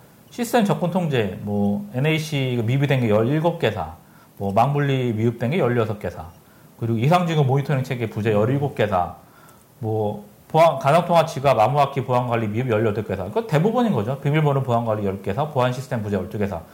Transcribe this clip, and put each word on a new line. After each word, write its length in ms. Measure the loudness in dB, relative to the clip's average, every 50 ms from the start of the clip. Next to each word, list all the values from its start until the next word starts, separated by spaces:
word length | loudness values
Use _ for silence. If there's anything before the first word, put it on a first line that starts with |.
| -20 -20 -20 -20 -20 -16
시스템 360 | -8 -6 -4 0 2 2 2
접근 260 | 2 2 0 0 -2
통제, 480 | -2 -2 -2 0 0 0 0 -2 -4 -6
뭐 460 | -6 -4 -2 0 0 0 0 -2 -6 -6 -4
엔에이씨 640 | -2 0 0 0 0 -2 -4 -2 -2 -2 0 -2 -2 0
미비된 360 | 0 0 0 2 2 2 2
게 80 | 2 2
열일곱 500 | 2 2 2 2 0 2 2 0 0 0
개 120 | -2 -2
사, 220 | -2 -2 -6 -8 -10 -16 -20 -20 -20 -20 -20 -20 _ -6
뭐 160 | -6 -2 2
망분리 600 | 2 2 2 2 0 0 0 0 0 0 0 0
미흡된 380 | 0 0 0 0 0 -4 -2
게 80 | 0 0
열여섯 400 | 0 2 2 0 0 -2 -4 -6
개 100 | -8 -8
사, 160 | -10 -10 -14 -18 -20 -20 -20 -20 -20 -20 -20 -20 -10 -8
그리고 180 | -4 -2 -2 0
이상징후 440 | 2 4 4 4 2 2 2 2 2
모니터링 380 | 2 2 0 0 0 -2 -2 -2
체계 260 | -4 -4 -4 -4 -4
부재 240 | -4 -2 0 2 2
열일곱 420 | 2 2 2 0 0 -2 -4 -2
개 120 | -2 0 0
사, 280 | 2 0 -2 -2 -6 -14 -20 -20 -20 -20 -20 -20 -20 -20 -20 _ _ -10
뭐 460 | -6 -4 -4 -2 -2 -4 -6 -8 -12 -18 -20 -20 -14 0
보안, 300 | 4 6 6 6 4 2
가상통화 460 | 2 4 4 4 4 4 2 2 2
지갑, 340 | 2 -2 0 2 2 4 4
암호화기 460 | 4 4 4 4 2 2 2 -4 -2
보안 220 | 0 0 0 0 0
관리 200 | -2 -2 -2 -2
미흡 220 | -2 -2 0 0
열여덟 340 | 0 2 2 0 0 -2 -4
개 100 | -4 -4
사. 80 | -6 -6
그러니까 220 | -4 -4 -4 -4 0
대부분인 440 | 0 2 2 2 2 2 0 0 0
거죠. 240 | -2 -2 -4 -6 -4
비밀번호 440 | -2 0 0 2 2 2 2 0 0
보안 220 | 0 0 0 0
관리 200 | 0 -2 -2 -2
열 160 | -4 -4 -4
개 120 | -6 -6 -4
사, 140 | -4 -4 -2
보안 240 | 0 0 0 0 -2
시스템 280 | -4 -6 -6 -6 -6 -4
부재 120 | -2 -2 -2
열두 200 | -4 -4 -4 -4
개 100 | -4 -4
사. 140 | -4 -8 -10 -14